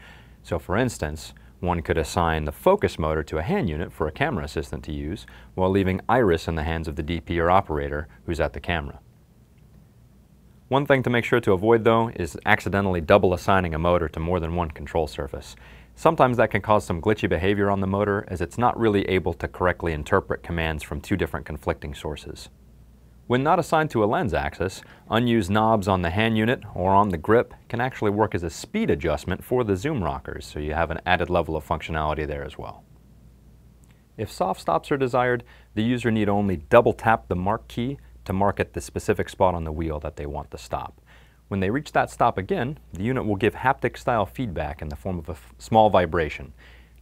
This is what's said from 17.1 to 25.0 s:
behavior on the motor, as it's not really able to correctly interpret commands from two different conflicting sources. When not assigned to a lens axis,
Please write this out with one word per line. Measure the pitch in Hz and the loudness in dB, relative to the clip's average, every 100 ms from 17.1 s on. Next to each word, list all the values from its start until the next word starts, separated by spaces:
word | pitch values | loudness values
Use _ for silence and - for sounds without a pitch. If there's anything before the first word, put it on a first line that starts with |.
| 107 101 | 0 0
behavior | 87 92 104 101 | 0 2 2 2
on | 98 | 0
the | 95 | 0
motor, | 98 104 101 - | 0 0 -2 -4
as | 87 | -6
it's | 87 - | -6 0
not | 120 - | 0 2
really | 113 101 - | 2 2 2
able | 92 82 82 | 0 0 -4
to | 82 | -6
correctly | - 90 87 85 | -2 0 0 -2
interpret | 76 73 98 - - | -4 0 0 0 -4
commands | - 85 80 78 | -4 -2 -2 -4
from | - 76 | -6 -8
two | - 95 | -4 -2
different | 85 73 - | -2 -4 -8
conflicting | 78 - 82 73 | -8 -4 -4 -6
sources. | 71 76 73 - - - - - - - - - - - | -10 -10 -10 -12 -16 -18 -20 -20 -20 -20 -20 -20 -14 -2
When | 123 | 0
not | 143 180 | 4 2
assigned | 151 160 156 | 2 2 2
to | 117 | 2
a | 104 | 2
lens | 147 139 | 2 0
axis, | 78 71 - 95 - - - | 0 -2 -4 -6 -6 -18 -20